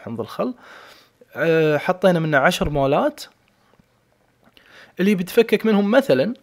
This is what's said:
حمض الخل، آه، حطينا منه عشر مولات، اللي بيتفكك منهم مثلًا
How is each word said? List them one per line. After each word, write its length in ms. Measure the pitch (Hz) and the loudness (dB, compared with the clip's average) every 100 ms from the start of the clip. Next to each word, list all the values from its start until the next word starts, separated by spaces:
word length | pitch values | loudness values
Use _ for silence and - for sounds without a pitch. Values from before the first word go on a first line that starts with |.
حمض 160 | - 117 | -12 -10
الخل، 340 | 110 - 247 247 - - - - _ _ _ 120 | -10 -8 -8 -8 -18 -20 -20 -20 _ _ _ -6
آه، 420 | 160 160 156 147 | -2 0 2 0
حطينا 420 | - 180 190 175 | -2 0 2 2
منه 180 | 160 147 | 2 2
عشر 320 | 147 180 170 | 2 0 -2
مولات، 540 | 147 135 151 285 294 - _ _ _ _ _ _ _ _ _ _ _ _ _ _ - - - | 0 0 0 -2 -4 -14 _ _ _ _ _ _ _ _ _ _ _ _ _ _ -20 -16 -4
اللي 160 | 190 202 | 0 0
بيتفكك 500 | 185 - 226 208 220 | 0 0 2 0 2
منهم 260 | 202 202 | 2 2
مثلًا 420 | 254 - 127 180 254 | 0 2 0 0 -6